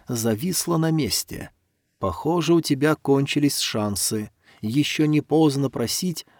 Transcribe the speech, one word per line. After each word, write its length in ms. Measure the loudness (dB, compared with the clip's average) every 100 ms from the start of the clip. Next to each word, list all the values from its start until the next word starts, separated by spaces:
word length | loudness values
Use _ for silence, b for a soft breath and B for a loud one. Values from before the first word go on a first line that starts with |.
| b
зависла 720 | -4 0 0 -2 -4 -2 0
на 140 | 0
месте. 580 | 0 0 -2 -6 -10 -14 _ _ _ _ -6
«Похоже, 560 | -4 -2 -2 0 4
у 80 | 2
тебя 340 | 2 0 2 0
кончились 640 | 2 2 2 2 0 0
шансы. 680 | -4 -2 -2 -2 -2 -4 -6 _ b b
Ещё 440 | -4 0 0 2 2
не 160 | 2
поздно 480 | 2 4 4 2 -2
просить 560 | -2 -4 -2 -4 -6 -10